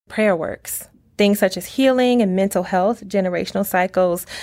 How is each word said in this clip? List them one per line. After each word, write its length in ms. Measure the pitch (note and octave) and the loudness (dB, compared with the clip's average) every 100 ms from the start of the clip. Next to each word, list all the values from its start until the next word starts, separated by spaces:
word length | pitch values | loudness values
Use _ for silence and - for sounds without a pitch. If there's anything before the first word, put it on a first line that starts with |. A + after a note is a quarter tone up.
| _ | _
Prayer 260 | - G#3+ E3+ | -2 0 0
works. 540 | - - - - - _ _ - | -4 -8 -12 -12 -14 _ _ 0
Things 220 | G3+ G#3 | 2 4
such 160 | F#3+ F3+ | 0 -2
as 100 | - - | -6 0
healing 440 | C4+ B3+ B3 A#3+ | 2 4 2 2
and 140 | G3 F#3 | 2 2
mental 280 | G3 F#3 | 0 0
health, 380 | F3+ F#3 G3 A#3 F#3+ | 0 0 0 -2 -4
generational 580 | G3+ F#3 F3 F#3 G3 G3+ | -2 0 -2 -4 -4 -2
cycles, 600 | F3+ F#3 F#3 F3+ F3 - - | 0 0 2 0 0 -6 -14